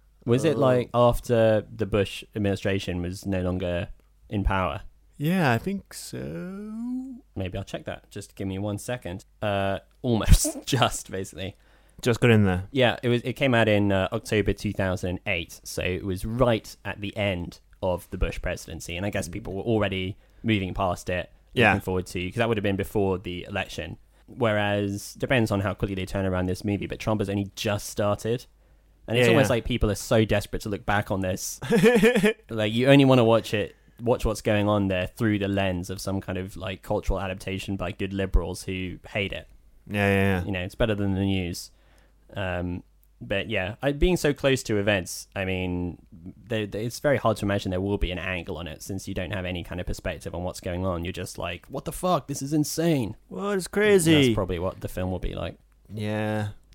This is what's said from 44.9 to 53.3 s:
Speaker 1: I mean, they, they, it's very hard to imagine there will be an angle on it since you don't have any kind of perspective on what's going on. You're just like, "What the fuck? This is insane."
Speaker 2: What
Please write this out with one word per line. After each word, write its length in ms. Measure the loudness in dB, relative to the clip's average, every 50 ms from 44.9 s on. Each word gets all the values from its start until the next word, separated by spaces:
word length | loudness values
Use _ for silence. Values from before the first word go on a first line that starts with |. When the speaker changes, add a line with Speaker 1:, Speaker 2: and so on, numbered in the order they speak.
| 2 2 0 -4 -10 -12 -14 _ -8
Speaker 1:
I 100 | -6 -4
mean, 540 | -2 -2 -2 -2 -2 -2 -2 -2 -4 -6 -10 -16 -20 -20 -18 -18 -18 -18 -16 -8
they, 180 | -6 -4 -4 -4
they, 180 | -4 -6 -6 -6
it's 140 | -6 -6 -2
very 180 | 0 2 2
hard 200 | 4 2 2 2
to 80 | 2 0
imagine 240 | 0 0 0 0 -2
there 100 | -2 -2
will 180 | 0 0 0
be 140 | 0 0 -2
an 60 | -2 -4
angle 380 | -4 -4 -4 -6 -6 -8 -8
on 100 | -8 -8
it 140 | -10 -12 -12
since 260 | -10 -8 -8 -8 -8
you 60 | -6 -6
don't 180 | -6 -6 -4
have 140 | -4 -4 -4
any 180 | -4 -6 -6 -6
kind 160 | -8 -8 -8
of 80 | -6
perspective 480 | -6 -6 -6 -6 -8 -8 -8 -10 -10 -8
on 80 | -6 -6
what's 160 | -6 -8 -8
going 260 | -8 -6 -4 -2 -2
on. 200 | -2 -2 -2 -4
You're 80 | -6 -8
just 240 | -8 -10 -10 -10
like, 280 | -8 -8 -8 -8 -10 -14 -12
"What 160 | -12 -10 -10
the 60 | -10 -10
fuck? 340 | -4 -2 -2 -2 -2 -2
This 140 | -6 -8 -8
is 100 | -6 -2
insane." 640 | 0 0 0 0 -2 0 2 2 2 2 0 -4 -6 -12 _
Speaker 2:
What 280 | -14